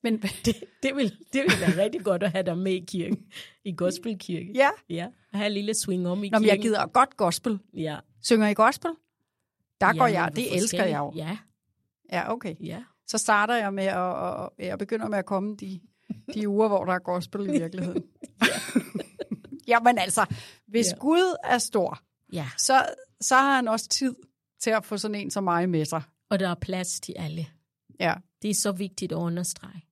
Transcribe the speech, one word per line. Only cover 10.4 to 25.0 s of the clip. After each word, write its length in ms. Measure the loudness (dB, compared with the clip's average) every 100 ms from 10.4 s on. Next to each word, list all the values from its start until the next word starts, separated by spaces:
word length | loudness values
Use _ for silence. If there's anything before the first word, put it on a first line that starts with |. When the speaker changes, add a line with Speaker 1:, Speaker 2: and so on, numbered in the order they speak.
Speaker 1:
det 120 | -2
Speaker 2:
er 40 | 0
Speaker 1:
elsker 220 | 0 0
jeg 140 | 0 0
jo. 80 | -4
Speaker 2:
forskellige. 220 | -6 -8
Ja. 80 | -10 _ _ _ _ _ _ _
Speaker 1:
Ja, 220 | -4 -4
okay. 220 | -6 -8 -10
Speaker 2:
Ja. 200 | -10 -12 -14 _ -6
Speaker 1:
Så 100 | -4
starter 380 | 2 2 4 0
jeg 180 | 0
med 100 | -2
at, 140 | -2 0
at, 520 | -2 -2 -4 -6 -10 -10
at, 80 | -8
jeg 100 | -6
begynder 280 | -4 -4 -2
med 100 | -4
at 80 | -2
komme 300 | -4 -4 -8
de, 240 | -12 -12 _ _ _ -14 -8
de 160 | -4 0
uger, 180 | 2 4
hvor 180 | 2 0
der 80 |
er 60 | -2
gospel 480 | -2 -4 -4 -6 -2
i 40 |
virkeligheden. 520 | 0 -2 -6 -4 -4 -8 _ -20 _
Speaker 2:
<laughs> 420 | 0 0 -2 -2 -2 -10 -12
Speaker 1:
<laughs> 540 | -12 -10 -10 -12 -14 2
Jamen 300 | 4 6 4
altså, 280 | 0 0 0 -2 -10 -20 _
hvis 200 | 0 0
Speaker 2:
Ja. 40 | 0
Speaker 1:
Gud 360 | 2 4 4 0
er 140 | 0 0
stor, 420 | 2 0 0 -4 _ _ _
Speaker 2:
Ja. 140 | -8 -8 -4
Speaker 1:
så, 280 | 4 4 4 -6 -18 _
så 140 | 4 4
har 200 | 6 4
han 120 | 2
også 220 | -2 -2
tid 260 | -2 -2 -4 -18 _ _ _
til 100 | 0
at 160 | 0 0
få 120 |
sådan 180 | -6